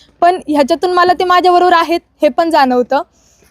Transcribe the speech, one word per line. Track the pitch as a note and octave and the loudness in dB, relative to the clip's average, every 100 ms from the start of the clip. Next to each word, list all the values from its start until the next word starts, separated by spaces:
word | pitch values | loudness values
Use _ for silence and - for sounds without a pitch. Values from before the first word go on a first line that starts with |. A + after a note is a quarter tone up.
| _ - | _ -2
पण | F4 F4+ - | -2 -2 -2
ह्याच्यातून | D4 C#4 E4 F4+ | -2 -2 -2 -2
मला | F4+ F4+ | 0 0
ते | F4+ | 0
माझ्याबरोबर | F4+ F4+ F4+ F4 F4+ | 0 0 2 2 2
आहेत | E4+ D#4 E4+ _ - | 0 0 -4 _ -4
हे | D4+ | -2
पण | B3+ E4+ | -2 -2
जाणवतं. | D#4 C4 B3 A#3+ C4+ F4 _ _ _ _ | 0 0 0 -2 -4 -6 _ _ _ _